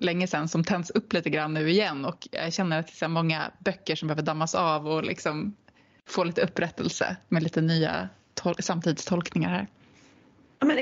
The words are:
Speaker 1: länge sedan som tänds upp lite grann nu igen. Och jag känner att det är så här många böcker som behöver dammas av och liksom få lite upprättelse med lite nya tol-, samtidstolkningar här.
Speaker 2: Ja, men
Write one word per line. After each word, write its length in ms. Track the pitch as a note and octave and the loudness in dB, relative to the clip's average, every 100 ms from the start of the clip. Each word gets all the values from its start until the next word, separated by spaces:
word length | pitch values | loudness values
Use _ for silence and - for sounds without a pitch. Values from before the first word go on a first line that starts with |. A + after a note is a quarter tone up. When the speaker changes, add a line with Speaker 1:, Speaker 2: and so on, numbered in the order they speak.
Speaker 1:
länge 260 | F3 F3 F#3 | 0 0 0
sedan 200 | D3+ D#3+ | 0 0
som 160 | E3 | 0
tänds 260 | E3 F3+ E3 | 2 0 0
upp 240 | G#3+ - | -2 0
lite 160 | F3 E3 | -2 0
grann 240 | D#3 D#3 | 0 0
nu 160 | D#3 D#3 | 0 4
igen. 360 | G3 F#3+ C#3 | 4 2 0
Och 220 | C#3 - - | -4 -6 -8
jag 220 | - E3 | -6 -4
känner 260 | G3 F3+ D#3+ | 0 0 0
att 80 | E3 | -2
det 40 | |
är 20 | |
så 100 | - | -4
här 40 | D#3+ | 0
många 420 | E3 E3 D#3 - - | 2 2 2 -2 -4
böcker 360 | G3 F#3 - | -4 -2 -4
som 120 | D#3 D#3 | -2 -2
behöver 160 | D#3 | 0
dammas 320 | D#3 D#3 D#3+ | 0 0 0
av 320 | F#3 E3 D3+ D3+ | 2 2 2 0
och 160 | D#3 | -2
liksom 520 | F3+ E3+ D#3+ D3+ G3+ - _ _ _ _ - | -2 -2 -4 -2 -6 -8 _ _ _ _ -4
få 140 | G3 | 0
lite 180 | E3+ F#3 | 2 2
upprättelse 720 | - - E3 - E3 - - F#3 - | 0 0 -4 -2 -4 -2 -4 -4 0
med 140 | E3 | 2
lite 180 | E3 E3 | 2 2
nya 480 | D#3+ D#3+ D#3 D#3 F#3+ - _ - | 2 4 2 0 -4 -10 _ -4
tol-, 180 | F3 - | -2 -2
samtidstolkningar 880 | - E3+ E3+ D3+ - F3 E3 E3 F3 | -2 0 0 0 0 0 0 0 0
här. 180 | F3+ G3+ _ - - - - _ _ _ - | -2 -4 _ -20 -20 -20 -20 _ _ _ 0
Speaker 2:
Ja, 60 | C#4+ | 2
men 100 | C4 | 2